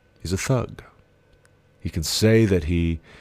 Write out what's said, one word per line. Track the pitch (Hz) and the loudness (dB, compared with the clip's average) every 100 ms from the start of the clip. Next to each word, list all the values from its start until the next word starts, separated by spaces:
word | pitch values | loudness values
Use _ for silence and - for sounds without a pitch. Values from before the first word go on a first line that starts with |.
| _ _ | _ _
He's | 78 | -8
a | 92 | -6
thug. | - 131 113 - - _ _ _ _ _ _ _ _ _ | -2 -2 -4 -10 -20 _ _ _ _ _ _ _ _ _
He | 92 | -8
can | - | -6
say | 76 - 107 113 113 | -4 0 4 4 4
that | 92 | 2
he | 78 85 85 82 - - | 0 0 0 -2 -8 -20